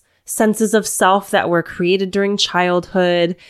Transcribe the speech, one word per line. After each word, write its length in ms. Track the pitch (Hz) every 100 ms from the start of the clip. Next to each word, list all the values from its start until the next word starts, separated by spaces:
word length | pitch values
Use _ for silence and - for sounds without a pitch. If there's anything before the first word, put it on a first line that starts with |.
| _ _ -
senses 480 | - 220 214 220
of 140 | 214 185
self 420 | - 190 196 190
that 180 | 196 -
were 120 | 170
created 480 | 165 - 175 190 190
during 280 | 196 202 202
childhood 960 | - 180 180 180 175 190 180 175 170 180